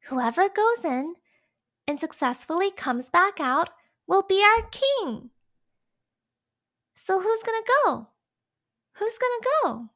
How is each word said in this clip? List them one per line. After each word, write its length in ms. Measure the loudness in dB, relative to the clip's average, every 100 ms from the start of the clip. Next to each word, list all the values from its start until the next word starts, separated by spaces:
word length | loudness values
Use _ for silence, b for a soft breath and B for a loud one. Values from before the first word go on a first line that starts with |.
| -6
Whoever 420 | -2 -2 2 2
goes 360 | 4 2 2
in 300 | -2 -4 -4 -10 _ _ _ _ _ _ -8
and 120 | -6
successfully 720 | -6 -2 -4 -4 -4 -2 -2
comes 400 | -2 -4 -4 0
back 300 | 2 2 0
out 300 | -2 0 -2 -6 b b 0
will 160 | 2
be 220 | 4 4
our 240 | 6 4 0
king. 600 | -2 0 0 -2 -6 -12 _ _ _ _ _ _ _ _ _ _ _ _ _ _ _ _
So 260 | -16 -2 0
who's 220 | 0 -2
gonna 220 | -2 -4 2 2
go? 240 | 2 -2 -8 _ _ _ _ _ _ _ _
Who's 240 | -6 -6 -2
gonna 240 | -2 0 0 0
go? 260 | 0 -4 -12